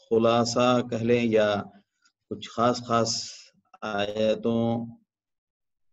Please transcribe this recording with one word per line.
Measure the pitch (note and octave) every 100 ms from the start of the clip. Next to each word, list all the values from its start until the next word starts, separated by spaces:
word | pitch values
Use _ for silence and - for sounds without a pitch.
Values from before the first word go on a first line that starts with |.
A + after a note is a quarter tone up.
| -
खुलासा | A2+ A2+ A#2 A#2 B2 B2 B2
कह | A#2+ A#2
लें | A#2 A#2+ A#2
या | G#2+ G#2 G2+ G2 - _ _ _ _ -
कुछ | G#2 -
ख़ास, | - A#2+ A#2+ -
ख़ास | A#2 A2 - - - - _ _ _
आयतों | G#2+ G2+ G2+ G#2+ A2 G#2+ A#2 A#2 A#2 A#2 A#2 - _ _ _ _ _ _ _ _ _